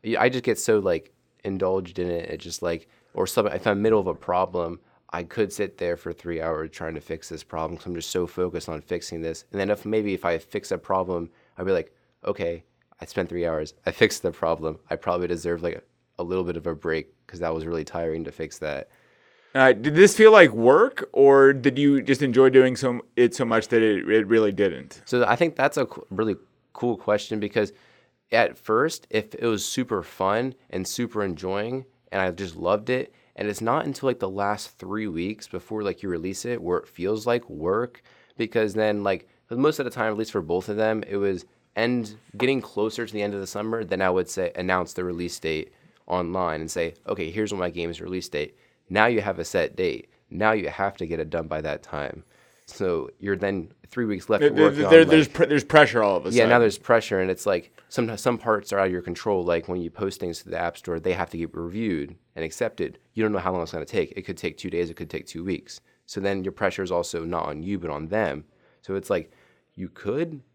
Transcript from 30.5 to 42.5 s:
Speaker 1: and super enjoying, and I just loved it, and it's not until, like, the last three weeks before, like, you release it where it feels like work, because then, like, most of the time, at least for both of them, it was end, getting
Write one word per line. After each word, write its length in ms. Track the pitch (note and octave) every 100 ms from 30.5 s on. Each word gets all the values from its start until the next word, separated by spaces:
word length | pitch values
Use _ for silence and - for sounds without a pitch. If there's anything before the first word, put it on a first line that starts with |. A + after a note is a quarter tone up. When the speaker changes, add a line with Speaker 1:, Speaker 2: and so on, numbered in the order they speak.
| B2+ _
Speaker 1:
and 180 | F#2 F#2
super 340 | - A#2+ G#2+
enjoying, 640 | G2+ D#2 F2+ G2 A2 C3 C3 _ _
and 80 | G2
I 100 | F#2
just 240 | F2 F#2+ E2
loved 340 | E2+ G#2 A#2
it, 240 | B2+ - _ _ -
and 140 | G#2
it's 100 | G2
not 260 | A2+ C#3+ D3
until, 220 | C3+ C3+
like, 120 | A#2+
the 100 | F#2+
last 480 | F#2+ G2+ G#2 - _
three 280 | F#2 G#2+ G#2+
weeks 420 | E2 F#2 G#2+ -
before, 340 | F#2 - A2
like, 180 | G2+ F2+
you 60 | G2
release 380 | E2+ F2+ F#2+ A#2+
it 160 | A#2+
where 160 | E2+ F2
it 100 | -
feels 400 | - F2+ A2 A2+
like 220 | A#2+ -
work, 540 | D2+ E2+ G#2 A#2+ - _ _ _ -
because 360 | A2+ A#2+ G#2+
then, 300 | G#2 G#2+ G#2
like, 240 | G2+ F#2+ _ _ _
most 300 | A#2+ D3 D3+
of 40 | B2+
the 60 |
time, 220 | B2 A2
at 40 | G#2+
least 140 | A2
for 100 | G#2
both 280 | D#2+ F2+ G2
of 80 | G#2
them, 260 | A2 A2 -
it 80 | G2+
was 280 | G2 F#2 - _ _ -
end, 400 | A#2 B2 G#2+ G#2+ _ G#2
getting 240 | B2+